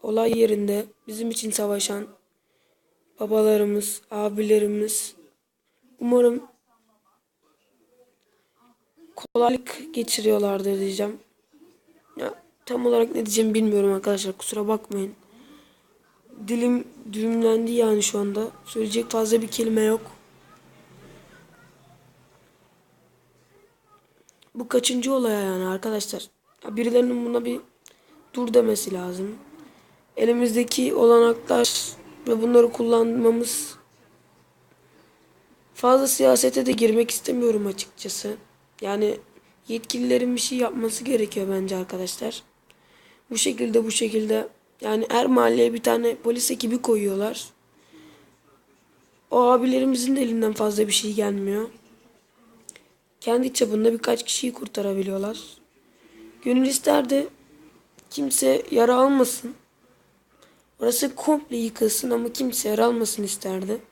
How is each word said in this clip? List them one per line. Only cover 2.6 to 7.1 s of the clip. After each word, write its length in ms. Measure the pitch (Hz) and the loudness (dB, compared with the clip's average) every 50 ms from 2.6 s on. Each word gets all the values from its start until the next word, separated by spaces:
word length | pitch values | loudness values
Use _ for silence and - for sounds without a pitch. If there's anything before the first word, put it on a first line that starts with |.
| _ _ _ _ _ _ _ _ _ _ _ _ | _ _ _ _ _ _ _ _ _ _ _ _
babalarımız, 800 | 214 208 214 220 214 214 214 208 208 208 208 208 208 208 - - _ _ | -4 0 2 4 4 4 4 4 2 2 0 -2 -2 -4 -8 -10 _ _
abilerimiz 1040 | 214 208 208 208 208 208 214 208 214 214 208 208 208 208 208 214 - - - - - - - _ _ _ _ _ _ _ _ _ _ _ _ _ _ _ | -6 -4 -4 -2 -2 -2 2 4 4 4 4 0 0 -2 -2 -2 -2 -6 -6 -8 -14 -20 -20 _ _ _ _ _ _ _ _ _ _ _ _ _ _ _
umarım 440 | 240 240 240 247 240 240 240 - - - _ _ _ _ _ _ _ _ _ _ _ _ | -2 2 4 4 4 4 2 0 -8 -14 _ _ _ _ _ _ _ _ _ _ _ _